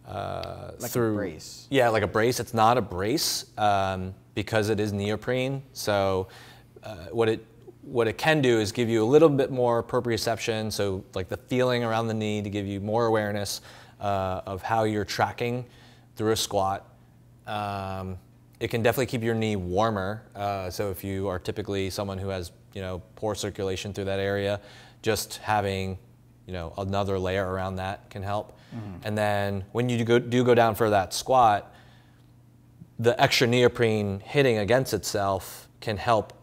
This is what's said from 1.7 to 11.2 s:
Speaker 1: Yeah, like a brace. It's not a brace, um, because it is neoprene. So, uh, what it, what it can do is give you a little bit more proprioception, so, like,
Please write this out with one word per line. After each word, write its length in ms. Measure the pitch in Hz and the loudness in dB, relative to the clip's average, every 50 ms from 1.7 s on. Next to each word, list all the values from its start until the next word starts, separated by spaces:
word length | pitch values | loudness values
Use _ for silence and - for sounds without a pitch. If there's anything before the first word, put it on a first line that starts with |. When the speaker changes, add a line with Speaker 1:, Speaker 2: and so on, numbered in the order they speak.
Speaker 1:
Yeah, 200 | 139 135 120 117 | 2 4 4 6
like 120 | - 110 | 4 2
a 60 | 101 90 | 0 2
brace. 320 | - 110 110 123 123 - | 2 2 2 2 2 0
It's 140 | 113 - - | -4 -2 2
not 220 | 113 110 110 123 | 4 6 6 6
a 60 | 127 | 4
brace, 640 | 104 - 87 87 95 107 131 165 - - - - - - - | 0 -2 -6 -4 -2 -2 0 0 -2 -2 -4 -4 -8 -10 -4
um, 580 | - 107 104 101 98 95 95 95 92 92 92 95 - - - - | 0 2 2 2 2 0 0 -2 -4 -6 -8 -10 -14 -20 -8 -6
because 340 | 110 104 - 117 110 104 104 | -6 -4 0 0 0 2 2
it 120 | 110 101 | 0 0
is 120 | 107 107 | 0 -2
neoprene. 720 | 101 101 101 104 107 107 - - 123 127 127 131 139 135 139 - | -2 -2 -2 -2 -2 -4 -2 -4 -2 -2 -2 -2 -4 -6 -10 -14
So, 540 | - - - - 104 101 98 98 95 92 95 - - - - - - - - _ _ - | -14 -6 -2 0 2 2 2 2 0 -2 -4 -6 -12 -20 -20 -20 -20 -20 -20 _ _ -20
uh, 120 | - 110 104 90 85 - | -16 -16 -14 -14 -12 -8
what 160 | - 113 113 110 | 0 2 2 2
it, 160 | 113 117 - - - - - - - - | 2 -2 -6 -20 -20 -20 -20 -20 -20 -20
what 260 | - - 139 120 113 110 | -16 -4 0 2 2 2
it 80 | 101 | 0
can 240 | - - 156 156 151 | 2 2 2 4 6
do 180 | 135 127 117 110 | 6 4 4 4
is 140 | 107 101 | 2 0
give 160 | - - 123 110 | 0 -2 0 2
you 140 | 113 110 | 2 2
a 20 | 107 | 4
little 240 | 113 139 151 165 160 | 6 8 8 8 8
bit 220 | 143 135 135 - | 6 4 0 0
more 320 | 135 127 123 120 117 117 | 0 0 2 2 2 0
proprioception, 920 | 117 - - 123 117 120 113 104 - 117 113 107 - - 110 110 110 107 | -2 0 -2 -2 0 0 -2 0 0 -2 -2 -2 -2 -2 -2 -2 -2 -4
so, 320 | 101 - 101 101 95 95 - - - | -2 -2 -2 -2 -2 -4 -8 -8 -8
like, 140 | 95 | -8